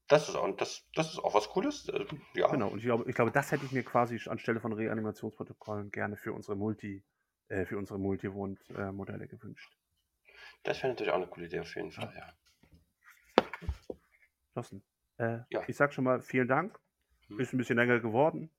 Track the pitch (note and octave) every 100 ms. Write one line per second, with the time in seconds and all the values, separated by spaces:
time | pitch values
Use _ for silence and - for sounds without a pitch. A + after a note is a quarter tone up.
0 | - D3 - D#2 G2 - - - - -
1 | D#3+ - - - - F#3 C#4 D4 - -
2 | G3+ D3+ - - - D3 G2+ G#2 A#2+ A#2
3 | A#2+ B2 A2+ - C#3+ D3 C#3 C3 - A#2+
4 | A#2+ A#2 - A2+ - A2+ A#2 G#2+ A2 A2
5 | G#2+ G#2 A2+ - - A2 - G#2 G2+ G#2
6 | G#2 G#2 A2 G#2+ G#2 G2 G#2+ G#2 G#2 G2
7 | - _ _ _ - G2+ F2+ G2+ G2 G2+
8 | G2 F#2+ G#2 G2 G2 F#2+ - F#2+ G2 G2
9 | G2 G#2 G2 G#2+ G#2+ - - _ _ _
10 | _ _ _ - - - - - C3 A#2
11 | G2 F2+ F2+ - E2+ E2+ E2 - - -
12 | A#2+ - - - _ _ _ - _ _
13 | - - _ - - - E3+ - - -
14 | _ _ _ _ _ - A#2 G2+ - _
15 | _ - A#2 A#2 A#2+ - - - C#3+ -
16 | B2+ B2 - C3 B2 C3+ F#3+ - _ _
17 | _ _ - G#2 B2 B2+ A#2 A#2+ A#2+ A#2+
18 | A2+ A2+ D#3 E3 D#3+